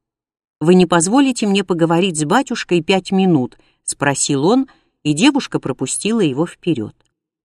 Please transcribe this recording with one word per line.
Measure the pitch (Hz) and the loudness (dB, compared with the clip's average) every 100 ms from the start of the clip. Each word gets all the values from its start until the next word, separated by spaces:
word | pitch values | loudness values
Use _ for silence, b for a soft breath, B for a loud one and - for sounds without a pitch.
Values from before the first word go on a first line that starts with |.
| _ _ _ _ _ - | _ _ _ _ _ -2
"Вы | 156 185 | 4 4
не | 175 | 4
позволите | 175 180 262 269 240 208 | 2 2 2 0 0 -2
мне | 196 | -2
поговорить | 196 175 165 170 196 156 | -2 0 0 2 0 -2
с | |
батюшкой | 151 226 285 233 - 180 | 0 0 -2 -6 -2 -2
пять | 156 190 - | 0 -2 0
минут?" | 190 190 151 123 _ _ _ - | 0 2 2 0 _ _ _ -14
спросил | - 139 139 - 139 160 | -4 -2 -2 -2 0 2
он, | 254 269 b b _ | 2 -2 b b _
и | 147 | -4
девушка | 151 269 269 - 156 | 2 2 2 -2 -6
пропустила | 160 127 131 - 202 233 | -6 -6 -6 -6 -4 0
его | 165 131 170 | 0 -2 -6
вперед. | - 175 131 104 - _ _ _ _ | -6 -4 -4 -6 -12 _ _ _ _